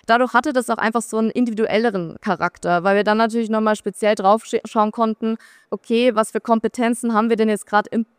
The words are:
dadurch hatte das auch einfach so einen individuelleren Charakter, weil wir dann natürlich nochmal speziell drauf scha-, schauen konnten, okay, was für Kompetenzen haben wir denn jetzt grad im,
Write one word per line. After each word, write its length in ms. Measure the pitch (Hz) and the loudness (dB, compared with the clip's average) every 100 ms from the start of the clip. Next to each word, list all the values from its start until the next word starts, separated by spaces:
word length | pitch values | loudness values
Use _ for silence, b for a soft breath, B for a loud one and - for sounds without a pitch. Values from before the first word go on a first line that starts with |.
| - | 0
dadurch 260 | 233 247 | 2 2
hatte 180 | 240 302 | 2 0
das 180 | 254 233 | -2 -2
auch 80 | 220 | -2
einfach 240 | - 226 | 0 -2
so 140 | - 220 | -2 -2
einen 120 | 220 | -2
individuelleren 880 | - 240 214 220 208 233 196 170 - | 0 -2 0 0 2 0 -2 -6 -8
Charakter, 640 | 214 170 175 - 175 175 | -6 -2 -4 -4 0 0
weil 120 | 185 196 | 2 2
wir 80 | |
dann 140 | 208 214 | 2 2
natürlich 320 | 226 233 220 | 2 0 -2
nochmal 260 | 220 220 214 | 0 0 0
speziell 400 | 208 - 214 214 | -4 -2 0 2
drauf 300 | 190 220 - | 2 2 0
scha-, 160 | 226 - | -6 -2
schauen 260 | 226 214 | -2 0
konnten, 460 | 240 226 214 226 226 b b b | 0 -2 -2 -4 -6 b b b
okay, 460 | 208 - 233 247 214 | -10 -2 2 2 2
was 160 | 214 | 0
für 100 | 214 | -4
Kompetenzen 720 | - 226 220 - 233 240 233 | 0 0 0 -2 -2 -2 -2
haben 160 | 220 226 | 0 0
wir 60 | 220 | 0
denn 140 | 220 | 0
jetzt 180 | 208 - | -2 -2
grad 200 | 208 - | -2 -2
im, 200 | 226 220 | -4 -6